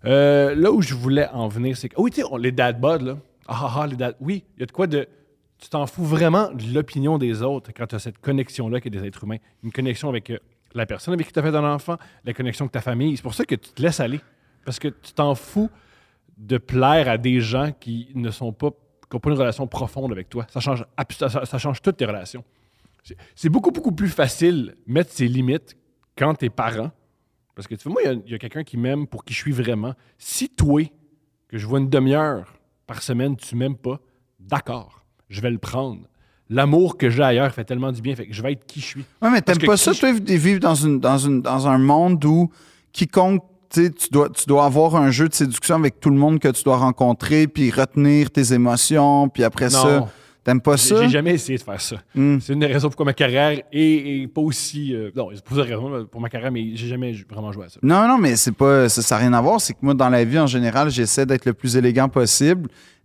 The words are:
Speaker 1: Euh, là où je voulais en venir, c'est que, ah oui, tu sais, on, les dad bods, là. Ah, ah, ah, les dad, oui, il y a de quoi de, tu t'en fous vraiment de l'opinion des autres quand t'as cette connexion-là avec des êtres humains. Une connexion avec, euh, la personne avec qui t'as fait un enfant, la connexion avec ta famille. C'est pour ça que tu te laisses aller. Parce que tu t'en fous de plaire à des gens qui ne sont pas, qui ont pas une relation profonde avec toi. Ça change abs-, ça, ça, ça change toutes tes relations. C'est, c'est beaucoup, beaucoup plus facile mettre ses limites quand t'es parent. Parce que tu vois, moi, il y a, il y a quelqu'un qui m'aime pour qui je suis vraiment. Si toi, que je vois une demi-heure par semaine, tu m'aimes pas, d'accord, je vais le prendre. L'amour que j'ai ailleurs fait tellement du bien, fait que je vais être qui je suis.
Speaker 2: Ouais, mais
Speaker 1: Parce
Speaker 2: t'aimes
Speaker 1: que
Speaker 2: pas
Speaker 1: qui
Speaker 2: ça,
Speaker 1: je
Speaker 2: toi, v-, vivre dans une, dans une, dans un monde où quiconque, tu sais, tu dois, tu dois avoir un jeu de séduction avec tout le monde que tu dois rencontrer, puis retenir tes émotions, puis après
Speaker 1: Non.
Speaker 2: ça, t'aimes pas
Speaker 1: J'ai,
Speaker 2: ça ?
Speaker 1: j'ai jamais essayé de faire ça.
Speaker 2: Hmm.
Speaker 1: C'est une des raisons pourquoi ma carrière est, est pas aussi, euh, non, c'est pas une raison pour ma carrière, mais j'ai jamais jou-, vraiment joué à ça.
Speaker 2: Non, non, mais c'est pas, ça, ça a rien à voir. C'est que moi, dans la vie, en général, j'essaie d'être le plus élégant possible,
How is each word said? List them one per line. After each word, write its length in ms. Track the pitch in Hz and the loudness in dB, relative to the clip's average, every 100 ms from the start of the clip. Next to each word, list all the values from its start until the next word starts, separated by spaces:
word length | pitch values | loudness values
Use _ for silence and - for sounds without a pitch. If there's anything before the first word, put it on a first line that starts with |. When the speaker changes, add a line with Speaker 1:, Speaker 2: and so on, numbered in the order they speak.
| - | 2
Speaker 1:
Euh, 480 | 139 143 143 139 147 | 4 4 4 2 2
là 160 | 180 | 2
où 100 | 214 | 4
je 100 | 147 | 0
voulais 340 | 131 123 139 147 | -2 0 0 0
en 140 | 127 113 | -4 -6
venir, 300 | 107 127 127 | -4 -6 -6
c'est 120 | 123 | -10
que, 60 | - | -2
ah 40 | |
oui, 80 | 233 | -2
tu 100 | 247 | -2
sais, 60 | 269 | -6
on, 80 | 131 | -4
les 140 | 123 | -4
dad 300 | 127 123 120 | 0 -2 0
bods, 180 | 143 165 | -2 -2
là. 180 | 127 143 - _ - | -4 -10 -16 _ -12
Ah, 140 | 113 | -8
ah, 180 | 127 123 | -6 -6
ah, 40 | 151 | -6
les 80 | 127 | -6
dad, 200 | 123 117 | -8 -8
oui, 240 | 139 196 - _ | -8 -8 -10 _
il 40 | |
y 20 | |
a 20 | 123 | -12
de 60 | |
quoi 160 | - 185 | -4 -2
de, 180 | 147 135 _ _ _ _ _ | -2 -6 _ _ _ _ _
tu 100 | - | -10
t'en 180 | 156 143 | -8 -6
fous 180 | - | -6
vraiment 460 | 160 156 165 175 208 | -2 2 2 2 0
de 220 | 143 110 | -6 -6
l'opinion 420 | 135 135 147 139 156 | -4 -4 -4 -2 -2
des 240 | 123 110 | -2 -4
autres 280 | 123 139 - - | -4 -6 -10 -14
quand 100 | 117 | -10
t'as 140 | 113 | -10
cette 180 | 120 101 | -12 -10
connexion-là 600 | - 139 127 - 113 123 | -4 -4 -4 -8 -6 -6
avec 120 | 120 | -8
des 140 | 101 98 | -10 -12
êtres 160 | - | -12
humains. 140 | 101 110 _ _ | -12 -12 _ _
Une 80 | 113 | -14
connexion 380 | 110 131 120 147 | -6 -6 -6 -6
avec, 220 | 123 - | -8 -8
euh, 80 | 117 _ _ _ | -14 _ _ _
la 100 | 120 | -10
personne 300 | 113 95 - | -8 -8 -6
avec 140 | 180 156 | -6 -4
qui 40 | |
t'as 100 | - | -2
fait 120 | 156 | -2
un 100 | 151 147 | 0 -2
enfant, 220 | 147 - 170 - _ | -4 -6 -10 -12 _
la 80 | - | -12
connexion 320 | 113 127 110 | -6 -6 -6
avec 80 | 139 | -8
ta 80 | - | -6
famille. 360 | 127 117 147 139 | -6 -2 -2 -4
C'est 60 | |
pour 120 | 127 | -8
ça 100 | 113 | -8
que 100 | 240 | -4
tu 160 | 131 - | -6 -8
te 100 | - | -4
laisses 200 | 156 156 | -2 -2
aller. 200 | 120 147 _ _ _ _ | -4 -6 _ _ _ _
Parce 140 | - 123 | -12 -8
que 80 | 151 | -10
tu 240 | - - | -10 -16
t'en 220 | - 147 135 | -2 0 -2
fous 340 | - - 214 _ _ _ _ _ _ _ | -4 -4 -4 _ _ _ _ _ _ _
de 200 | 107 123 | -4 -4
plaire 500 | - 127 131 156 131 | -2 0 4 4 2
à 100 | 113 | 0
des 220 | 123 123 | 0 0
gens 300 | 110 123 147 143 | 0 -2 -4 -8
qui 300 | 123 117 123 135 | -10 -10 -10 -8
ne 140 | 117 | -8
sont 220 | 110 117 | -8 -10
pas, 180 | 104 147 - _ _ _ | -6 -8 -8 _ _ _
qui 80 | 123 | -6
ont 40 | |
pas 100 | - | -2
une 80 | 143 | 0
relation 280 | 127 110 131 | -2 -2 -8
profonde 420 | - 127 - 131 | -8 -10 -8 -8
avec 180 | 98 92 | -10 -10
toi. 160 | 120 117 | -12 -10
Ça 80 | - | -8
change 260 | 123 127 117 - | -4 -6 -6 -10
abs-, 180 | 139 - | -10 -4
ça, 120 | 139 | -4
ça, 160 | 113 | -4
ça 140 | 131 131 | -6 -8
change 240 | 147 135 | -6 -4
toutes 160 | - 185 | -4 -2
tes 60 | 113 | -4
relations. 360 | 104 90 127 117 _ _ _ _ _ | -6 -12 -18 -20 _ _ _ _ _
C'est, 120 | - - - _ | -20 -20 -20 _
c'est 120 | 165 | 0
beaucoup, 220 | 175 339 | 0 0
beaucoup 220 | - 277 | -2 -6
plus 160 | 160 202 | -2 -4
facile 680 | - 139 - 170 175 113 - - | 0 -2 0 0 0 -6 -12 -4
mettre 240 | 131 175 | -2 -2
ses 160 | - 123 | -2 -2
limites 480 | 127 127 131 _ _ _ _ _ - | 0 -2 -2 _ _ _ _ _ -2
quand 180 | 147 | -2
t'es 160 | 156 - | 0 -4
parent. 400 | - 113 110 127 - _ _ _ _ _ | -4 -6 -4 -8 -12 _ _ _ _ _
Parce 140 | - 98 | -20 -16
que 60 | |
tu 120 | 107 143 | -14 -8
vois, 40 | |
moi, 100 | 220 | -2
il 40 | 180 | -2
y 20 | |
a, 100 | 123 104 | -4 -8
il 60 | |
y 20 | |
a 40 | 113 | -14
quelqu'un 260 | 120 151 | -12 -12
qui 140 | 156 117 | -10 -4
m'aime 280 | 123 143 147 | -4 -4 -6
pour 180 | 110 - | -12 -12
qui 80 | |
je 40 | - | -8
suis 140 | - | -6
vraiment. 400 | 127 120 113 113 131 _ _ | -4 -2 -2 -6 -12 _ _
Si 320 | - - 262 | -12 -8 -8
toi, 340 | - 151 147 156 _ _ _ _ _ _ | -2 2 2 0 _ _ _ _ _ _
que 100 | 113 | -12
je 80 | 104 | -4
vois 140 | 135 | -2
une 100 | 135 | 2
demi-heure 640 | 139 131 143 156 123 90 _ _ _ _ | 2 2 2 0 -4 -10 _ _ _ _
par 160 | 107 | -14
semaine, 340 | - 120 139 135 | -6 -4 -2 -6
tu 200 | - 120 | -8 -6
m'aimes 200 | 131 127 | -4 -6
pas, 240 | 127 135 _ _ _ _ | -8 -10 _ _ _ _
d'accord, 640 | 95 143 - 123 101 _ _ _ _ | -6 -6 -6 -12 -14 _ _ _ _
je 120 | 98 | -8
vais 80 | 120 | -6
le 80 | 117 | -6
prendre. 420 | - 131 131 113 - _ _ _ _ | -6 -6 -6 -10 -18 _ _ _ _
L'amour 480 | 117 143 156 180 - | 0 4 4 4 2
que 140 | 127 | 0
j'ai 120 | 120 | 2
ailleurs 300 | 139 120 139 | 2 2 0
fait 120 | 120 | -4
tellement 280 | 107 123 131 | -8 -6 -6
du 80 | 123 | -6
bien, 140 | 117 127 | -6 -8
fait 100 | 101 | -10
que 60 | |
je 100 | 107 | -8
vais 100 | 120 | -8
être 120 | 139 | -8
qui 160 | _ 151 | _ -14
je 60 | 131 | -14
suis. 140 | 139 131 _ | -14 -16 _
Speaker 2:
Ouais, 80 | 220 | 2
mais 120 | 240 | 2
Speaker 1:
Parce 20 | |
Speaker 2:
t'aimes 140 | - 180 | 2 2
Speaker 1:
que 80 | 165 | 4
Speaker 2:
pas 100 | 202 | 4
Speaker 1:
qui 60 | |
Speaker 2:
ça, 100 | - | 4
Speaker 1:
je 80 | 392 | 2
Speaker 2:
toi, 120 | 262 | 2
v-, 240 | 233 196 180 | 2 2 2
vivre 220 | 156 196 | 4 2
dans 140 | 175 | 2
une, 240 | 156 151 139 | 2 2 2
dans 180 | 127 135 | 2 2
une, 240 | 143 135 | 2 0
dans 240 | 123 131 139 | 0 0 2
un 100 | 131 | 4
monde 460 | 135 147 180 175 | 4 4 4 4
où 260 | 147 160 170 _ - _ _ | 4 4 2 _ -20 _ _
quiconque, 500 | - 170 - 185 196 - _ _ | -4 0 2 4 2 -2 _ _
tu 140 | - | 2
sais, 60 | 170 | 2
tu 180 | 151 - | 2 0
dois, 180 | 143 143 | 2 2
tu 160 | - - | 0 2
dois 180 | 143 | 4
avoir 320 | 143 135 160 160 | 4 4 4 4
un 140 | 139 | 4
jeu 180 | 123 160 | 4 2
de 60 | |
séduction 400 | - 139 117 - 165 | 2 -2 -2 0 2
avec 240 | 151 - | 2 0
tout 100 | 156 | 2
le 60 | 139 | 4
monde 220 | 147 156 | 4 4
que 80 | 147 | 2
tu 140 | 123 | 0
dois 120 | - 127 | 2 2
rencontrer, 680 | 131 123 123 117 - 151 156 | 2 2 2 2 2 2 2
puis 220 | - 131 | 2 0
retenir 600 | 113 135 - 143 147 143 | 2 0 2 4 4 2
tes 220 | - 123 | 0 2
émotions, 760 | 123 120 120 - 151 143 143 143 | 4 2 2 2 4 4 4 2
puis 140 | - | 2
après 220 | 117 - 127 | 0 0 0
Speaker 1:
Non. 0 | |
Speaker 2:
ça, 380 | 131 139 143 113 - - _ | 2 4 4 0 -8 -20 _
t'aimes 160 | - 127 | 0 2
pas 160 | 131 143 | 2 2
Speaker 1:
J'ai, 120 | - | 4
Speaker 2:
ça ? 140 | 214 | 4
Speaker 1:
j'ai 40 | 240 | 4
jamais 240 | 156 160 | 2 2
essayé 240 | 175 - 131 | 0 -2 -8
de 60 | |
faire 180 | - 101 | -6 -10
ça. 160 | - 107 - | -8 -10 -8
Speaker 2:
Hmm. 240 | 135 139 143 | 0 2 2
Speaker 1:
C'est 120 | 123 | 0
une 60 | 139 | -2
des 80 | 151 | 0
raisons 220 | 139 147 | 0 -2
pourquoi 180 | 139 143 | -2 -2
ma 80 | |
carrière 380 | 135 139 127 147 147 - | 0 0 4 2 0 -4
est, 500 | 143 156 156 143 139 | 2 4 4 0 -6
est 40 | 131 | -6
pas 140 | - | -2
aussi, 520 | 156 131 - 147 143 | -2 -2 -6 -6 -6
euh, 160 | 120 107 127 | -6 -6 -8
non, 140 | 107 | -8
c'est 80 | 101 | -10
pas 120 | - | -6
une 60 | 135 | -2
raison 420 | 127 113 131 135 | -2 -4 -6 -8
pour 160 | 110 117 | -10 -10
ma 80 | 117 | -8
carrière, 240 | 120 127 | -6 -6
mais 200 | 123 113 110 | -6 -6 -8
j'ai 120 | 120 | -8
jamais 260 | 127 123 | -6 -6
jou-, 100 | 110 95 | -8 -12
vraiment 220 | 104 107 | -12 -10
joué 120 | 101 | -12
à 40 | 87 | -14
ça. 80 | - | -2
Speaker 2:
Non, 240 | 135 180 226 | 2 4 4
non, 120 | 254 | 4
mais 180 | 170 113 | 4 2
c'est 160 | - | 0
pas, 380 | 110 139 139 123 | 2 4 6 4
ça, 100 | 113 | 2
ça 160 | 113 107 | 0 2
a 20 | |
rien 120 | 123 | 4
à 80 | 120 | 4
voir. 180 | 127 220 | 4 2
C'est 140 | - | 0
que 60 | 220 | -2
moi, 140 | 139 | 0
dans 160 | 139 127 | 2 4
la 120 | 123 | 4
vie, 140 | 117 151 | 4 2
en 80 | 147 | 2
général, 420 | 127 120 117 151 | 2 0 2 0
j'essaie 340 | 123 113 - | 0 0 0
d'être 220 | 135 131 - | 2 2 0
le 80 | |
plus 220 | 113 127 120 | -2 0 2
élégant 320 | 123 120 135 | 4 4 2
possible, 580 | 131 117 - 143 185 147 _ - _ | 2 2 4 2 2 -2 _ -20 _